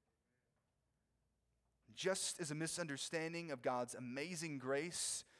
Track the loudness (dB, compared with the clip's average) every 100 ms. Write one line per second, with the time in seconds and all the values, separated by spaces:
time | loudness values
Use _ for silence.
0 | _ _ _ _ _ _ _ _ _ _
1 | _ _ _ _ _ _ _ _ -16 -2
2 | 2 2 0 -2 -2 0 0 0 -2 -2
3 | -2 0 0 -2 -2 0 2 2 2 -2
4 | -4 -2 -2 -2 -2 -2 2 4 2 0
5 | 0 0 -4